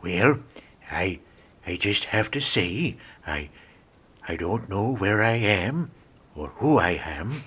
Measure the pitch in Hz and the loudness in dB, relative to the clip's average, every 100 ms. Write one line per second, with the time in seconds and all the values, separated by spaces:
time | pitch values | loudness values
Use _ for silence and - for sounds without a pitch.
0 | - 90 117 147 - - - - - 80 | -4 2 2 2 -4 -20 -20 -20 -10 -4
1 | 92 85 - - - - - 87 101 101 | -2 -4 -12 -20 -20 -18 -8 -2 0 0
2 | - 107 110 139 139 - 87 95 160 - | 0 0 0 0 0 2 0 0 -2 -4
3 | - - - 76 76 - - - _ _ | -16 -18 -8 -6 -6 -14 -20 -20 _ _
4 | _ _ - 85 87 110 117 98 110 127 | _ _ -8 -4 -2 -2 -2 -2 -2 0
5 | 95 104 110 117 107 101 90 156 156 - | 2 4 4 2 2 2 2 -2 -4 -8
6 | - - - - 73 - 131 147 87 80 | -20 -20 -20 -12 -12 -2 4 6 4 0
7 | 82 73 90 151 | -4 -8 -6 -8